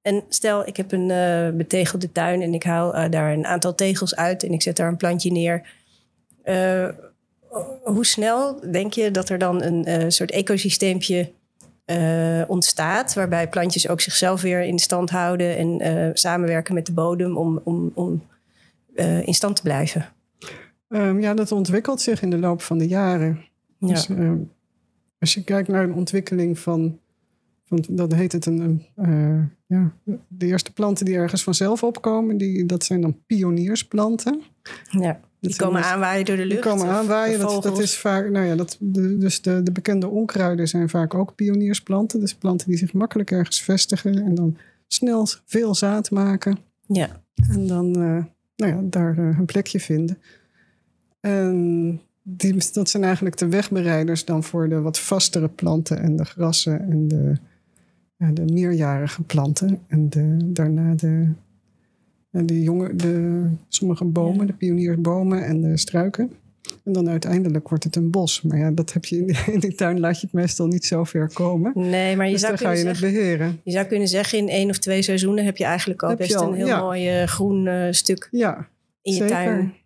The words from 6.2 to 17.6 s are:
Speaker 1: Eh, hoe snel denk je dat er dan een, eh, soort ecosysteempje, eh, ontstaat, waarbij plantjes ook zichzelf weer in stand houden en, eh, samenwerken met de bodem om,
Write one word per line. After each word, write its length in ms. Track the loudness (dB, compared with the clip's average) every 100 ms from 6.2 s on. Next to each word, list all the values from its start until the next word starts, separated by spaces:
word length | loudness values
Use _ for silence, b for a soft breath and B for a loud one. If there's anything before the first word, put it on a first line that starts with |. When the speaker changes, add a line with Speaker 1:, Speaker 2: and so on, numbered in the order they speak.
| _ _
Speaker 1:
Eh, 440 | -4 0 2 0 -2 -6 -18 _ _ _ _ -8 -8 -8
hoe 220 | -2 0 2
snel 680 | 0 0 0 -2 -4 -4
denk 220 | -2 -2
je 180 | -2 0
dat 180 | 0 -2
er 80 | 0
dan 240 | 0 0
een, 220 | 0 0 0
eh, 200 | 0 2
soort 220 | 0 0
ecosysteempje, 1000 | -2 0 0 0 0 0 0 0 -2 -2 -8 _ _ -20 _ -6
eh, 560 | 0 2 2 0 0 0
ontstaat, 680 | 0 0 0 0 0 -2
waarbij 360 | -2 0 0 -2
plantjes 380 | -2 0 0 -2
ook 120 | -2
zichzelf 400 | 0 2 2 0
weer 200 | 0 -2
in 180 | 0 0
stand 300 | 0 0 0
houden 480 | 0 0 0 0 0
en, 220 | -2 -2
eh, 300 | -2 0 0
samenwerken 600 | 0 0 0 0 -2 -2
met 120 | -4 -2
de 80 |
bodem 440 | -2 0 0 -2 -2
om, 240 | -2 -2